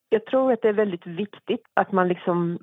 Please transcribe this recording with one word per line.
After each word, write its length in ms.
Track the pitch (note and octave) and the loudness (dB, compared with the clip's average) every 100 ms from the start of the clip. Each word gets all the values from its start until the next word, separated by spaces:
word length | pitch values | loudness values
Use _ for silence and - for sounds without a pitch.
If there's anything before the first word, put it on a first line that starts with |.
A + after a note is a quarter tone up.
| - | -2
Jag 160 | A3 A3 | -2 0
tror 280 | C4 C4 | 0 2
att 80 | A3+ | 2
det 80 | A3 | 2
är 40 | |
väldigt 340 | G#3 G#3 F3 F3+ | 2 0 -2 -10
viktigt 580 | E3+ G#3 - - A#3 _ | -8 -8 -8 -6 -6 _
att 180 | - F#3+ | -2 0
man 160 | F#3+ F3+ | 2 0
liksom 520 | F#3 - F3 E3+ E3+ | 0 -2 0 0 -4